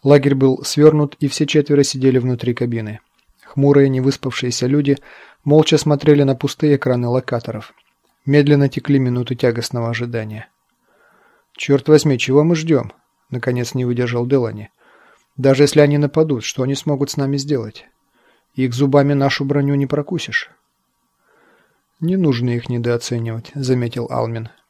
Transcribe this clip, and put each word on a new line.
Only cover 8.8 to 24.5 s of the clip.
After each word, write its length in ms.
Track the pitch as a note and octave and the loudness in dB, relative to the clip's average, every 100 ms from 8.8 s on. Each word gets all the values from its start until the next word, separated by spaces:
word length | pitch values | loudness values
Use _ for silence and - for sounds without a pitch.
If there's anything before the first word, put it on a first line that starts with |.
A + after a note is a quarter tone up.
| C#3+ C#3 | 0 0
минуты 360 | B2+ B2 A#2+ | 0 -4 -6
тягостного 560 | B2 B2+ A#2 A2+ B2 A#2 | -2 -2 -2 -6 -6 -6
ожидания. 580 | A#2 B2 A#2 A2 G#2+ - _ _ _ _ _ _ _ _ _ _ | -6 -6 -8 -10 -14 -16 _ _ _ _ _ _ _ _ _ _
"Чёрт 360 | - - C#3 - | -12 -2 -2 4
возьми, 300 | D3+ D3+ B2+ | 4 4 -2
чего 260 | - C#3 | 2 2
мы 120 | D#3 E3 | 2 -2
ждём?" — 360 | D#3+ C#3+ G#2+ - _ _ _ | 0 -2 -2 -16 _ _ _
наконец 440 | B2 B2+ B2 A#2+ | -6 -4 -4 -4
не 100 | B2+ | -4
выдержал 420 | B2 B2 B2 A#2+ A#2+ | -4 -2 -2 -4 0
Делани. 440 | C#3 A2+ G#2+ G#2+ _ _ _ _ _ _ - | -2 -2 -8 -16 _ _ _ _ _ _ -2
"Даже 280 | C3+ C3+ | 0 4
если 160 | C#3+ D#3 | 4 4
они 180 | D3 D3 | 4 2
нападут, 460 | D3 D#3+ D#3 B2+ | 0 0 0 -2
что 180 | - - | -6 -6
они 120 | C3 | -4
смогут 360 | C#3 - C#3 C#3 | -4 -4 -4 -4
с 80 | - | -4
нами 180 | C#3 C#3 | -4 -4
сделать? 480 | C#3 C#3 G#2+ - _ _ _ _ _ _ _ | -4 -6 -6 -16 _ _ _ _ _ _ _
Их 180 | - C3 | -4 -4
зубами 400 | A#2+ C#3 C#3 C#3 | 0 2 4 2
нашу 320 | C#3+ C3+ - | 2 0 -2
броню 300 | C#3 C#3+ C#3 | -2 -2 0
не 120 | C#3+ C#3 | 0 -2
прокусишь". 640 | D3 C#3+ F3 - - - _ _ _ _ _ _ _ _ _ _ _ _ _ _ _ | -4 -4 -8 -6 -8 -8 _ _ _ _ _ _ _ _ _ _ _ _ _ _ _
"Не 160 | E3 F#3+ | -4 0
нужно 340 | E3 A#2+ B2 | 0 0 -2
их 200 | A#2+ A#2 | -4 -4
недооценивать", — 800 | A#2+ A#2 A#2+ - A#2+ A#2 A2+ - | -4 -2 -4 -4 -6 -6 -10 -12
заметил 520 | D3 C3 B2+ A#2 A#2+ A#2 | -8 -2 -2 -2 -6 -6
Алмин. 400 | B2+ A#2 A2+ A2 | -4 -4 -6 -12